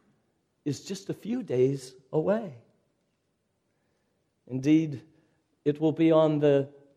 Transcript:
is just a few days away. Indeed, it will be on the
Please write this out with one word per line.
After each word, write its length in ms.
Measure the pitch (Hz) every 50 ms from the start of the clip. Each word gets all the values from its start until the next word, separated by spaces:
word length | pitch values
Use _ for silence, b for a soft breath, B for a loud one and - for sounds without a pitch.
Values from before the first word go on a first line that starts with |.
| _ _ _ _ _ _ _ _ _ _ _ _ _
is 200 | 151 139 - -
just 260 | - 196 - - -
a 40 | 151
few 280 | - - 190 240 254 220
days 520 | - 127 127 127 135 135 139 - - - - _ _ -
away. 420 | 156 160 185 202 226 226 175 127 117 - _ _ _ _ _ _ _ _ _ _ _ _ _ _ _ _ _ _ _ _ _ _ _ _ _ _ _ _ _ _ _ _ _ _ _ _
Indeed, 560 | - 123 131 131 147 156 160 160 156 139 117 - _ _ _ _ _ _ _ _ _ _ _ _
it 160 | 147 147 147
will 120 | 156 160 139
be 200 | - 165 165 160
on 260 | 156 160 156 151 147
the 300 | 151 147 139 139 139 - - _ _ _ _